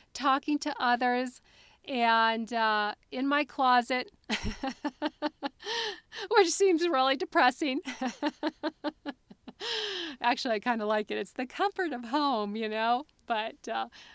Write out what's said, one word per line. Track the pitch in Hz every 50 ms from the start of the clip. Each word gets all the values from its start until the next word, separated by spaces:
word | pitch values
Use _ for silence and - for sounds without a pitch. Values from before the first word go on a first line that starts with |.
| - _ -
talking | - 254 277 262 277 - - 294 285
to | - 302 277 466
others, | 294 240 240 240 254 247 247 247 262 247 - - _ _ _ - - - _ _ _
and, | - 277 240 233 233 226 226 226 226 226 226 226 214 240
uh, | 226 226 220 214 208 208 208 - _ _ -
in | - 254 262
my | 277 285 294 294
closet, | - - - 262 254 247 247 240 - 262 254 - 403 _ _ _ -
<laughs> | 220 - - - 196 - - 269 240 - - 294 - - 294 311 - - 302 302 - - - 277 _ _ - 415 466 466 466 427 370 - _ _ - - 415 370 427
which | 453 381 339
seems | - - 392 381 349 302 349
really | 349 262 262 262 269 269
depressing. | 262 370 - - 339 269 247 - - 330 285 254 302 -
<laughs> | 262 240 - 269 247 - - - - - - - 320 - - - 302 - _ - 302 - _ - 294 - _ _ _ 202 _ _ - - - 392 480 453 440 427 415 392 370 339 320 269 -
Actually, | - 240 277 - - 254 220
I | 208
kinda | - 240 240 220 208
like | 208 220 214 214 -
it. | 214 214
It's | 208 - -
the | - 262
comfort | 254 - - 370 403 392 - 370 320 277
of | 247 240
home, | 220 247 302 294 277 254 214 208 202 208
you | 220 220 214
know? | 214 220 220 233 240 254 302 _ _ _ _
But, | - 233 214 220 226 285 - - 226
uh, | 220 226 226 233 - - - - -